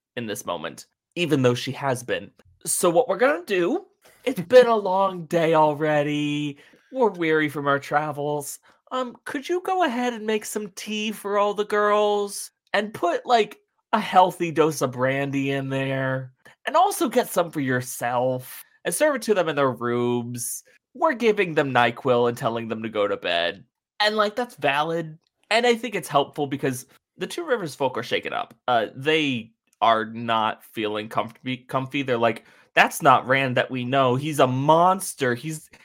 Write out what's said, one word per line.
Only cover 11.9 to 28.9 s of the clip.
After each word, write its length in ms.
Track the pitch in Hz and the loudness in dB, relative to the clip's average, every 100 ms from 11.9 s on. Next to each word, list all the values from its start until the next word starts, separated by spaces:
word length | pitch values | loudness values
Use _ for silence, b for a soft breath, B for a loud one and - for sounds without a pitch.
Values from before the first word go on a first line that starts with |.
| 208 208 208 202 196 - - _ | 2 2 0 -2 -8 -14 -18 _
And 220 | 190 214 | -2 -2
put, 320 | - 349 311 - | -2 -2 -2 2
like, 320 | 240 208 - _ _ _ | 2 2 -4 _ _ _
a 60 | 220 | -2
healthy 540 | 196 190 185 170 170 | 4 6 6 4 -2
dose 280 | 160 156 147 | 2 2 2
of 120 | 135 | -2
brandy 580 | 123 131 135 139 139 135 | 0 0 0 0 -2 -2
in 200 | 139 135 | -2 -2
there. 640 | 135 135 135 131 131 131 - b b | -2 -2 -2 -2 -2 -6 -14 b b
And 120 | - 311 | -2 2
also 320 | 392 381 320 | 2 2 0
get 200 | 247 220 | 0 0
some 220 | - 170 | -2 -2
for 80 | 156 | -2
yourself. 1040 | 135 127 123 - 120 123 127 127 127 - b b | -2 -2 -4 -6 -4 0 0 -2 -6 -18 b b
And 100 | - | -6
serve 220 | 175 302 269 | 0 0 0
it 60 | |
to 120 | 220 | 0
them 140 | 202 165 | 0 0
in 80 | 143 | 2
their 160 | 139 | 0
rooms. 920 | 113 120 120 120 120 120 120 - - b b _ | 0 -2 0 0 -2 -4 -8 -8 -10 b b _
We're 200 | 254 320 | -2 0
giving 400 | 240 233 208 185 | 2 2 2 0
them 200 | 156 143 | 0 2
NyQuil 540 | 127 120 120 135 120 120 | 4 2 2 0 2 2
and 100 | 120 | 0
telling 300 | 127 117 113 | -4 -4 -6
them 120 | 110 | -8
to 40 | 113 | -6
go 200 | 107 101 | -2 0
to 80 | 98 | 0
bed. 480 | 92 87 85 82 - _ _ - | 0 0 0 -4 -14 _ _ -4
And, 160 | 208 | -2
like, 220 | 214 208 214 | 0 0 -2
that's 180 | 240 | -8
valid. 640 | - 143 139 160 165 160 156 _ _ _ | -4 0 0 0 -4 -6 -12 _ _ _
And 160 | 220 247 | 2 2
I 80 | |
think 220 | 233 247 202 | 2 -2 -8
it's 120 | 175 | 0
helpful 380 | 147 139 - 143 | 0 0 -2 -4
because 400 | 139 143 127 - b _ - | -2 -4 -4 -10 b _ -12
the 100 | 180 | -10
Two 180 | - | -8
Rivers 300 | 339 240 170 | -4 -2 -4
folk 240 | - 131 123 | -2 -2 -2
are 60 | |
shaken 280 | 113 98 - | -4 -4 -2
up. 220 | 55 - _ - | -6 -8 _ 0
Uh, 180 | 123 104 | 0 0